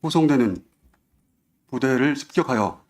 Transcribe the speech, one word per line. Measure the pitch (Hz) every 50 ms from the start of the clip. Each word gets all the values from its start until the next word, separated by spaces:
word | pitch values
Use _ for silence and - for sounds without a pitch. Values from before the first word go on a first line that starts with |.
| -
후송되는 | 160 151 170 160 151 143 131 123 107 90 85 - _ _ _ _ _ _ _ _ _ _ _ _ _ _ _ _ _ _ _ _ _
부대를 | - 123 127 131 131 123 127 147 143
습격하여 | 139 - - - - 165 - 131 110 104 92 - - _ _